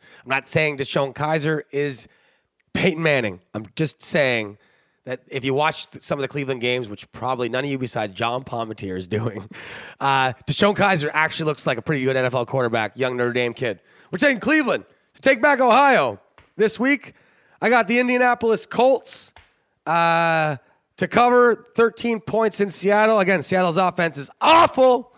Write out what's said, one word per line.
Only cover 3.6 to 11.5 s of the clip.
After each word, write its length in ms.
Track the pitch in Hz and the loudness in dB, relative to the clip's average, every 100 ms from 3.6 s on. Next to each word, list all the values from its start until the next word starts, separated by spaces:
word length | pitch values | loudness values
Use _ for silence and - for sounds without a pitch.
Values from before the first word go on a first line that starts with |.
| 110 - | -10 -4
just 260 | 156 - | -4 -4
saying 560 | - 165 135 120 104 104 _ _ _ _ | -4 0 0 0 -4 -12 _ _ _ _
that 160 | - 127 _ | -14 -14 _
if 160 | 139 | -6
you 100 | 131 | -2
watch 360 | 135 156 151 - | 0 0 -2 -10
th-, 120 | 113 | -12
some 160 | - 143 | -8 -6
of 40 | |
the 60 | 131 | -6
Cleveland 320 | 147 135 131 | -6 -6 -4
games, 280 | 120 123 110 | -2 -2 -6
which 220 | 104 - | -12 -16
probably 360 | - 123 127 120 | -8 -6 -4 -4
none 160 | 127 | -4
of 60 | 143 | -4
you 80 | 135 | -4
besides 360 | 127 120 107 | -6 -6 -6
John 280 | 92 117 123 | -4 -4 -4
Palmentier 540 | 131 117 113 107 98 92 | -6 -8 -8 -8 -8 -8
is 100 | 90 | -6
doing, 420 | 104 113 104 101 - - | -4 -4 -8 -14 -18 -18
<laughs> 260 | - - - | -18 -20 -6
uh, 320 | 139 135 131 123 - | 0 0 0 -4 -6
DeShone 260 | 143 202 | 0 0
Kizer 360 | 185 202 190 147 | 2 0 0 -2
actually 340 | 151 156 - | -2 -2 -2
looks 200 | 156 | -4